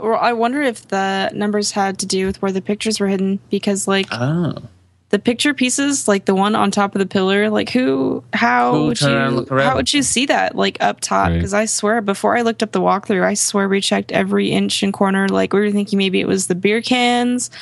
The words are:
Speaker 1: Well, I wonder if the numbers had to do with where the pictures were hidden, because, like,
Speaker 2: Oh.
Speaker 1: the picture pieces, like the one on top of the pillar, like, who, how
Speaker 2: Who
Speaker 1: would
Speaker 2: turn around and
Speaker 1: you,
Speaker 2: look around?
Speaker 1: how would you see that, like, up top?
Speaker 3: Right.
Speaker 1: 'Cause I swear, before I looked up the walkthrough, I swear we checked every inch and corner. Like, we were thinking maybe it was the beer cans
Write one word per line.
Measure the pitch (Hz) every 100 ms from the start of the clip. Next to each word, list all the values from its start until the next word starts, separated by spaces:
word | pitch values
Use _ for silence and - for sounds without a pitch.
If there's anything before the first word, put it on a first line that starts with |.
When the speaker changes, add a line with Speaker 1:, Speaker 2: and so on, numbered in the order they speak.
Speaker 1:
Well, | 214 226
I | 220
wonder | 233 233 277
if | 277 214 -
the | 196 196 196 190
numbers | - 208 208 202
had | 214 196 190
to | 190
do | 190 190
with | -
where | 196
the | 190
pictures | - 208 220 220
were | 202
hidden, | 196 190 196 -
because, | 202 208 196 -
like, | 196 190
Speaker 2:
Oh. | 117 127 165 175 - - - _ _ _
Speaker 1:
the | 202
picture | 240 240 294
pieces, | 277 254 262 285 277 -
like | 196 -
the | 190
one | 196 214
on | 202
top | 202 202
of | 196
the | 185
pillar, | 202 190 196 214
like, | 214 208
who, | 254 262 269 269 - -
how | 214 233 247 240
Speaker 2:
Who | - -
Speaker 1:
would | 233
Speaker 2:
turn | 143
around | 139 135
and | -
Speaker 1:
you, |
Speaker 2:
look | -
around? | 135 143
Speaker 1:
how | 170
would | 247
you | 285
see | 254 226 285
that, | 262 190 -
like, | 196 -
up | 202 208
top? | - 196 190
Speaker 3:
Right. | 170
Speaker 1:
'Cause | 170
I | 202 220
swear, | - 208 233
before | 208 196 208 226
I |
looked | 233 226
up | 220
the | 185
walkthrough, | 180 185 - 190
I | 185 202
swear | - 202 196
we | 196
checked | 196 202 196
every | 185 196 202 196
inch | 196 202 -
and | 196
corner. | - 196 190 190
Like, | 190 190
we | 196
were | 208
thinking | 202 202 202
maybe | 190 190
it | -
was | 190 -
the | 175
beer | 196 220
cans | 226 254 240 240 247 247 - -